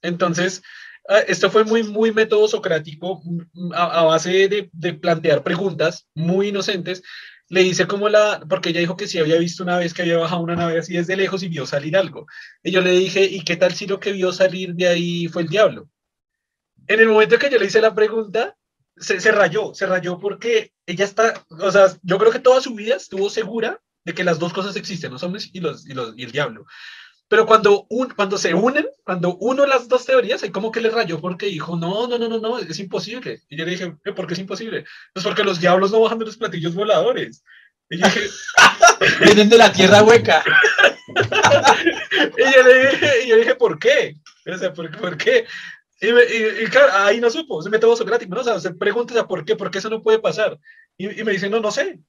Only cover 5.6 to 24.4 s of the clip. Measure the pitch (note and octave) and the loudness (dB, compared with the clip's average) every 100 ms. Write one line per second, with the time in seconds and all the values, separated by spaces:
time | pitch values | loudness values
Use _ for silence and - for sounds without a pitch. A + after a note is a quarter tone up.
5.6 | G3 D3+ D#3 - _ - E3+ F#3+ G3+ G3 | -4 -2 -4 -4 _ -6 -2 0 -2 -4
6.6 | F#3+ G3+ F3 F#3 - - - - _ F3+ | -4 -6 -6 -12 -14 -20 -20 -20 _ 0
7.6 | F#3 F3 F3+ G3+ G#3 G#3+ G#3+ G3 D3+ F#3 | 2 2 -2 0 2 4 2 0 -4 -4
8.6 | F3+ E3 F3 F3+ G3+ F#3 D#3 E3 E3+ E3+ | -2 -2 -2 -4 -8 -2 0 2 0 -4
9.6 | F3+ F3+ E3+ - E3+ E3+ E3 F3 E3+ E3+ | -4 -2 -4 -4 -2 0 -2 -4 -4 -4
10.6 | E3+ E3 D#3+ E3+ E3+ F#3+ F#3+ F#3+ F#3 D#3+ | -2 -4 -4 -6 -4 -2 -2 -4 -8 -8
11.6 | C3 C#3+ D3 F3+ F#3 D3 - - - _ | -6 -6 -2 -2 -2 -8 -20 -20 -20 _
12.6 | - F#3 F3+ F3+ F#3 F#3+ G3 F#3+ - E3+ | -4 0 2 2 0 0 0 -2 -6 0
13.6 | F3+ E3+ G3 G3 G#3+ G3 F#3 F3+ F#3+ F3+ | 0 -2 -8 -6 -6 -4 -4 0 0 0
14.6 | F#3 E3+ F3+ F3 F3 E3+ E3+ F3 E3 F#3 | -8 -2 0 0 -2 -4 -6 -6 -4 2
15.6 | G3+ B2+ - _ _ _ _ _ _ _ | 2 0 -18 _ _ _ _ _ _ _
16.6 | _ _ _ G#3+ A3+ G#3+ G#3+ A#3 C#4 B3+ | _ _ _ 2 4 6 4 4 2 0
17.6 | G3 G#3+ A3 G#3+ G#3+ A3+ G#3+ G#3 C#4 _ | 2 2 2 2 0 0 -6 -4 -6 _
18.6 | _ _ _ _ - G3 G#3+ G3+ F#3 F#3 | _ _ _ _ -8 -2 0 2 2 0
19.6 | F3 - F#3+ F#3 E3+ F3 G3 - A#3 A3+ | -6 -6 -4 -4 -4 -8 -8 -6 -2 -2
20.6 | A3 _ - F3 G3 - C#4 - _ D#3+ | -4 _ -14 -4 -4 0 -2 -2 _ -6
21.6 | G3 F#3+ F#3+ - F3+ F#3+ A3 A3+ B3+ B3+ | 0 4 4 2 -4 2 2 2 2 2
22.6 | C4 A3 G#3+ B3+ - F#3+ G3+ G#3+ G3 A3+ | 0 -10 -4 -4 -4 -6 -4 -4 -8 -6
23.6 | A3 G4 _ _ - E3+ F3+ E3 | -6 -8 _ _ -16 -4 -2 -2